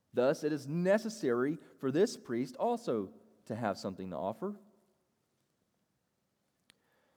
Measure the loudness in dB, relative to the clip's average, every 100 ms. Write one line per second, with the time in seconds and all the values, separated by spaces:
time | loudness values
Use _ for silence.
0 | _ 2 4 4 0 -2 -2 0 4 4
1 | 2 -2 2 2 2 -2 -8 -6 0 2
2 | 2 0 -4 -2 -2 -2 -2 0 -2 -2
3 | -2 -8 -20 _ -8 -4 -2 -2 -4 -6
4 | -8 -4 -4 -4 -6 -8 -16 _ _ _
5 | _ _ _ _ _ _ _ _ _ _
6 | _ _ _ _ _ _ _ _ _ _
7 | _